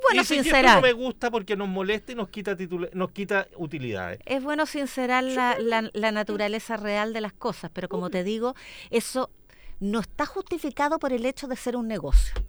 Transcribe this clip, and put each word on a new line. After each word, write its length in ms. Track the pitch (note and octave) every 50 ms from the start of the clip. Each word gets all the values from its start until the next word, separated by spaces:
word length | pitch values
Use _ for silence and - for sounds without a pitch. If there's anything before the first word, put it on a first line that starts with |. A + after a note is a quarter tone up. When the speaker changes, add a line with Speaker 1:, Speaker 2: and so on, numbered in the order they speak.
| B4+
Speaker 1:
bueno 140 | C5 G#4+
Speaker 2:
Y 20 | C4
dice, 160 | A3 - D4+
"Y 40 | C#4+
esto 120 | C4 D#4+
Speaker 1:
sincerar. 260 | D4 C4+ B3+ B3+ A3
Speaker 2:
no 60 | F#3+ C4
me 100 | B3 A#3+
gusta 380 | A3+ B3+ B3+ - - - A#3+
porque 260 | A3+ A3+ F#3+ - G#3
nos 120 | F#3+ G3+ F#3+
molesta 440 | F#3 F#3+ F#3+ F#3+ G#3+ G#3 - - B3
y 20 |
nos 140 | A#3 G3+ F3+
quita 280 | - G#3+ F#3+ G#3 G3
titula-, 340 | F3 F#3+ E3 F3+ F3 F3 E3+ -
nos 180 | F#3 F#3 F3 -
quita 340 | G3 G3+ F#3 G#3 G3 F#3+ - -
utilidades". 640 | - F3 D3+ E3+ D3 B2+ A#2+ G#2 F#2 F#2 F2 F#2+ - -
Speaker 1:
Es 160 | - C4 C#4 B3+
bueno 240 | C#4+ D4+ D4+ D#4
sincerar 580 | D4+ - D4 C#4 B3+ - C4 B3+ B3 B3+ B3+ C4
Speaker 2:
Sí, 60 | C4 C4
Speaker 1:
la, 220 | B3+ B3 B3 -
Speaker 2:
claro. 60 | - A3+
Speaker 1:
la, 260 | A#3 A3+ A3+ A3 - -
la 180 | G#3+ G#3+ A3 G#3+
naturaleza 640 | G#3+ G#3 G#3+ G#3 G3 G#3 G3+ G#3+ A3 - - A3+
real 360 | G#3+ G#3 G#3 G3+ G#3 G#3 A3+ A3
de 60 | A3 G#3+
las 100 | G3+ -
cosas, 380 | - - A#3 F#3 - - E3 -
pero 160 | F#3 F#3 F3+
como 180 | G3 F#3 F3+
Speaker 2:
Obvio. 40 | F3 F#3+ F#3
Speaker 1:
te 60 | F3+
digo, 300 | G3+ A3 A3 A#3 B3 C4 - - - - - - -
eso 400 | - A#3 - - - C4 B3 - - - - - - - - - - -
no 220 | G3 G3+ G#3 A3+
está 260 | F#3+ - - - D4
justificado 720 | - - G4 - - F4+ D#4+ - C#4+ - - C#4+ D4 D#4+ D#4+
por 140 | - C4+ B3+
el 100 | A#3 A3+
hecho 220 | B3+ C4+ - C#4+ B3+
de 80 | B3+
ser 180 | - - B3 A#3
un 120 | B3 A#3 A3+
negocio. 460 | A3+ F3+ D3+ C#3 - - - - - - -